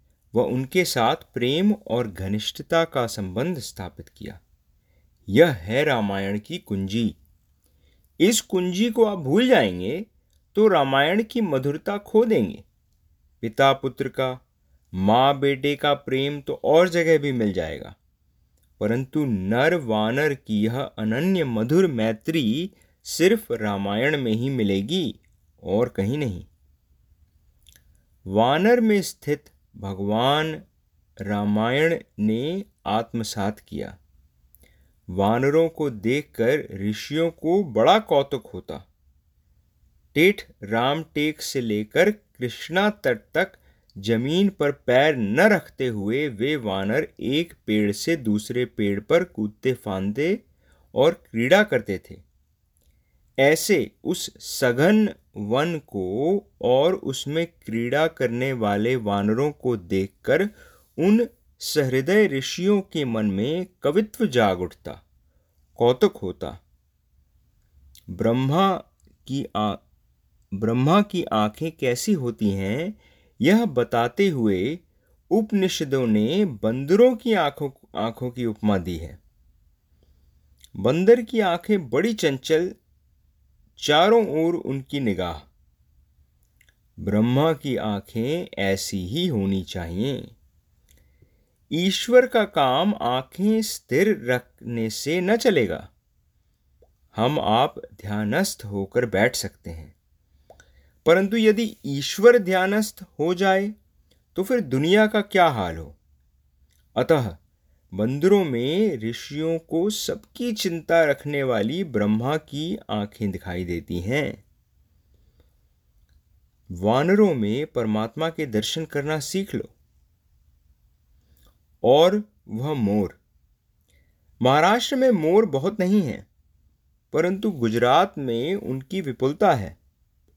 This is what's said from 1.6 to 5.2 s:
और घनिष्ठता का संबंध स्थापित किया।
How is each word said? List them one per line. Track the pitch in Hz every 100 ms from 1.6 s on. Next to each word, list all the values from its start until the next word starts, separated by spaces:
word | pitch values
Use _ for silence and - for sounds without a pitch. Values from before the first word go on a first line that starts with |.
| 202
और | 208 - 120 113
घनिष्ठता | 90 95 107 - - 143 165 165
का | 139 117
संबंध | - 95 92 156 165
स्थापित | 107 - 92 - -
किया। | - - 95 _ _ _ _ _ _ _ _